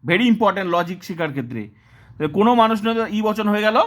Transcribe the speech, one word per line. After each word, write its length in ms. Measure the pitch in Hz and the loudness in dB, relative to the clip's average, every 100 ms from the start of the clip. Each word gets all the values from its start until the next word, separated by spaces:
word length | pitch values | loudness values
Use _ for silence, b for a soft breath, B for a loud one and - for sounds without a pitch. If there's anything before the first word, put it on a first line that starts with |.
| 123 | 0
very 200 | 175 247 | 2 2
important 380 | 220 214 190 | 4 2 0
লজিক 400 | 185 175 170 180 | -2 -2 -2 -8
শেখার 260 | - 170 160 | -10 -6 -6
ক্ষেত্রে। 400 | 135 120 113 104 _ b b b | -6 -8 -10 -12 _ b b b
তাহলে 200 | - 156 | -8 -4
কোনো 260 | 151 214 | 2 2
মানুষ 300 | 240 220 220 | 4 4 2
নয়, 260 | 220 226 220 | -2 -2 -2
ই 120 | 208 | -2
বচন 260 | 214 214 208 | -2 0 0
হয়ে 140 | 208 | 2
গেল 160 | 214 226 | 2 2